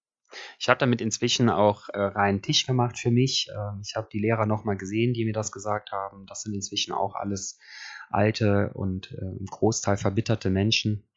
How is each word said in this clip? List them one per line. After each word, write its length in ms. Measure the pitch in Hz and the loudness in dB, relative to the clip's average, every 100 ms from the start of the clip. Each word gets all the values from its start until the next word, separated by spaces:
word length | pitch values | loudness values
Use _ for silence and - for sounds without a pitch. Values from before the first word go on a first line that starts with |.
| _ _ _ - - - | _ _ _ -18 -18 -6
Ich 80 | - | 2
hab 120 | 127 | 4
damit 200 | 131 117 | 4 2
inzwischen 480 | 110 - 120 - 117 | 0 0 0 4 4
auch, 400 | 85 104 101 - | 6 4 4 -4
äh, 100 | - | -2
reinen 420 | 98 101 101 101 | 0 2 2 2
Tisch 240 | - 147 - | 2 0 2
gemacht 320 | 127 120 - | 2 2 0
für 140 | 120 | 2
mich. 380 | 120 131 - - 104 | 4 4 0 -4 -6
Ähm, 260 | 104 101 | -8 -8
ich 120 | 104 113 | -8 -8
hab 140 | 110 | -6
die 100 | 107 | -2
Lehrer 260 | 110 110 107 | 0 2 2
noch 180 | 107 | 0
mal 120 | 107 95 | 0 -4
gesehen, 380 | 95 107 120 | -2 0 0
die 120 | 113 110 | 0 -2
mir 80 | |
das 180 | 107 104 | -2 -4
gesagt 400 | 101 104 104 - | -6 -4 -4 -4
haben. 340 | 98 98 98 95 | -8 -8 -12 -16
Das 160 | 98 | -12
sind 120 | 107 | -8
inzwischen 380 | 98 92 101 - | -8 -6 -6 -4
auch 240 | - 98 - | -2 -4 -4
alles 440 | 101 95 - - - - - - - | -6 -6 -8 -14 -20 -18 -16 -16 -4
alte 640 | 101 104 - 107 101 101 | 2 2 4 2 4 0
und, 380 | - 95 95 - | -2 -4 -4 -8
äh, 260 | - 95 95 | -10 -8 -8
im 60 | 98 | -10
Großteil 520 | - - - - 101 | 2 2 2 0 2
verbitterte 520 | 101 101 - 107 95 | 2 0 0 0 2
Menschen 580 | 95 107 - 107 107 _ | 2 2 2 0 -4 _